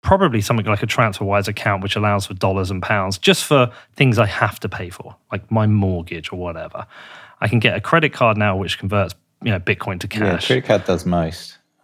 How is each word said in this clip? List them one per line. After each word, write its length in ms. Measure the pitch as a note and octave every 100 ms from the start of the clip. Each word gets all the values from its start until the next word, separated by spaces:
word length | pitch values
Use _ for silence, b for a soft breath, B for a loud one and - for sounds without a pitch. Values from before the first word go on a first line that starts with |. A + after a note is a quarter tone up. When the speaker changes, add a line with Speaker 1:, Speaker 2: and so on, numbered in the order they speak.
Speaker 1:
probably 380 | - F#3+ F#3 A#2
something 260 | G2+ A#2 G#2
like 160 | G#2
a 40 | G#2+
TransferWise 640 | - A2+ G2 G2 G2+ G2
account, 340 | G2+ A2 G2
which 140 | F#2+ A2
allows 300 | G#2 G2+ F#2
for 80 |
dollars 360 | F#2 G2 G2 F#2
and 120 | F#2+
pounds, 340 | - G#2+ F#2+ G2
just 260 | - -
for 260 | - C#3+ B2 B B
things 240 | - C3+ A2+
I 80 | G#2
have 340 | - A2 -
to 80 | G2
pay 220 | - F2+
for, 260 | - - - _
like 180 | G2+ -
my 160 | A2 G#2+
mortgage 640 | G#2+ G2 F2+ E2+ F2 D#2
or 40 | F#2
whatever. 500 | F2 D#2+ D2+ - - B B B B B
I 80 | G#2+
can 100 | A#2+
get 160 | B2
a 60 | G2
credit 320 | - E3 D#3
card 240 | - A#2+ G#2+
now, 200 | G#2 F#2+
which 220 | F2 -
converts, 360 | G2 G2+ F2 - _ _
you 80 | A#2
know, 80 | G2
Bitcoin 400 | F2 G2 - F#2
to 80 | G2+
Speaker 2:
Yeah, 200 | G#2+ G#2
Speaker 1:
cash. 140 | F2 -
Speaker 2:
credit 180 | B2+ -
card 180 | G#2
does 200 | - F2
most. 540 | F2+ F2 D#2+ E2 - - _ _